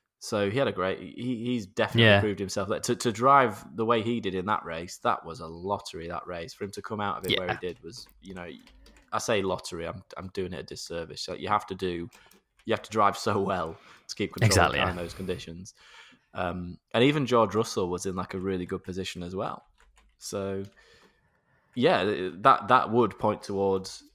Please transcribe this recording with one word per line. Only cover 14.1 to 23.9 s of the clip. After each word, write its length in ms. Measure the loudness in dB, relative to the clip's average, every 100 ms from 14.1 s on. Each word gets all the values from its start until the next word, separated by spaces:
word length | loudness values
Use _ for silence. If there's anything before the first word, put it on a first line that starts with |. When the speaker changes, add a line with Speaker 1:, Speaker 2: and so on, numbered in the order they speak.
| -6
Speaker 1:
keep 160 | -6
control 120 | 2 4
Speaker 2:
Exactly, 180 | 6 4
Speaker 1:
of 60 |
the 60 | 4
car 80 | 0
Speaker 2:
yeah. 20 |
Speaker 1:
in 60 | -2
those 160 | -8
conditions. 580 | -8 -6 -6 -8 -14 -16 -20 -20 -20 -20 _ _
Um, 420 | -6 -4 -4 -8 -12 _
and 100 | 4
even 200 | 4 4
George 300 | 4 4 4
Russell 340 | 2 0 0 -2
was 160 | -2
in, 100 | -4 -4
like, 180 | -6
a 40 | -4
really 260 | -2 -2 -4
good 180 | -6
position 380 | -6 -8 -8 -8
as 120 | -8
well. 300 | -6 -6 -8 -14 _ _ _ _ _
So, 460 | -8 -6 -4 -6 -8 -14 _ -20 _ _ _ _ _ _ _
yeah, 280 | 0 4 4
th-, 280 | 2 0 -2 2
that, 280 | 4 4 6
that 220 | 4 6
would 280 | 4 4 2
point 240 | 0 0
towards 600 | -4 0 2 2 -2